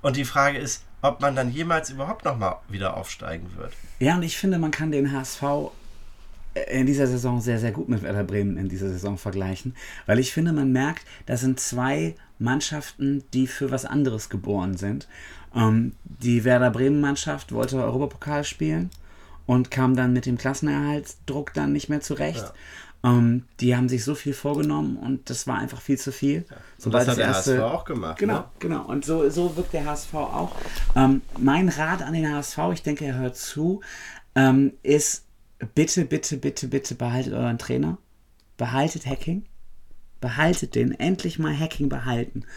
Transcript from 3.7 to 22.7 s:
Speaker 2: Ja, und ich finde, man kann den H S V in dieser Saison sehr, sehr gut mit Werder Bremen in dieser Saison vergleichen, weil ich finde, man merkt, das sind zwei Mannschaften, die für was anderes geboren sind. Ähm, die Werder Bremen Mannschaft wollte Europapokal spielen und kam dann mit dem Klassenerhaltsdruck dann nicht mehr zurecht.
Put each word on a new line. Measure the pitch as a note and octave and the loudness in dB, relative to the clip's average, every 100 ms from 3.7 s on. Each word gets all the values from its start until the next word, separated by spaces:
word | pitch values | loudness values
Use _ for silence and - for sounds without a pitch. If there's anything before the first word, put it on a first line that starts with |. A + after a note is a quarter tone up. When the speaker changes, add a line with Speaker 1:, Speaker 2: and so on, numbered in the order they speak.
| - - - | -12 -14 0
Speaker 2:
Ja, | C3 F3+ | 2 4
und | |
ich | E3 - | 0 0
finde, | F#3+ F3+ | 2 2
man | D#3 | 0
kann | D3+ D#3+ | 0 0
den | D3 C#3 | 2 2
H | C#3 | 0
S | - - | -6 -4
V | C#3+ D3 D3 - - - - - - - - - - | 0 0 -2 -10 -16 -16 -16 -16 -16 -14 -8 -6 -2
in | C3 C3 | 2 2
dieser | C#3 C3 | 4 2
Saison | B2 B2+ B2 | 2 0 0
sehr, | A2+ A2+ | 0 0
sehr | A2+ | 0
gut | G#2+ - | -2 -2
mit | A2+ | -2
Werder | - G2+ | 0 -2
Bremen | F2+ G2+ G2+ F2 | 0 0 0 0
in | F#2 | -4
dieser | F#2 G2 | -4 -4
Saison | F2+ G2 G2 | -4 -4 -4
vergleichen, | G#2 F#2+ F#2+ F#2+ B2+ B2 - - - | -4 -4 -4 -4 -8 -10 -14 -10 2
weil | A2+ | 2
ich | B2+ | 2
finde, | - E3+ | 0 2
man | D3+ C3+ | 2 4
merkt, | B2+ C#3+ E3 - - - | 4 2 -2 -12 -16 -4
das | A#2+ | 0
sind | C3 C3 | 0 0
zwei | - A#2+ B2+ D3 E3 D#3+ - - | -2 -2 0 0 -2 -6 -20 -4
Mannschaften, | A#2 C3+ - D3+ - - C#3 C#3 - | 0 0 0 -6 -8 -4 -2 -2 -2
die | B2+ C3 | 0 0
für | - C3+ | 0 -2
was | C3 - | -2 -2
anderes | C#3+ C3+ A2 - | 0 2 0 -4
geboren | G2 G2 G2+ F#2 F#2 | -6 -2 0 0 -2
sind. | G2 C3 - - - - - A#2+ | -2 -4 -8 -20 -18 -18 -6 2
Ähm, | A2+ A2 A#2+ - | 4 4 2 -4
die | - - B2 A#2+ | -16 -4 2 4
Werder | A#2 B2 B2 | 6 6 6
Bremen | A2+ C3+ D3 | 4 4 4
Mannschaft | C#3+ C#3+ D#3 C#3+ - | 2 0 -4 -6 -6
wollte | A#2 A#2+ C3 | -2 -2 0
Europapokal | A#2 B2 C#3+ - D3 D3 | 0 0 -2 -6 -4 -2
spielen | D3 - D#3 D#3+ F3+ - - - - - - | -2 -2 -2 0 -4 -8 -20 -20 -18 -10 2
und | B2+ B2 | 2 2
kam | C3 B2+ B2+ | 2 4 4
dann | B2+ | 4
mit | B2 B2+ | 2 2
dem | A#2+ | -2
Klassenerhaltsdruck | C3 C3+ D3+ C#3+ D3 D3 - - - C#3 C#3+ | -2 0 0 0 0 -2 -6 -14 -8 -6 -4
dann | D3+ C#3+ | -4 0
nicht | C#3+ - | -2 0
mehr | D3 | -4
zurecht. | - C#3+ D3+ C#3+ G2 - - | -2 -4 -2 -4 -8 -14 -18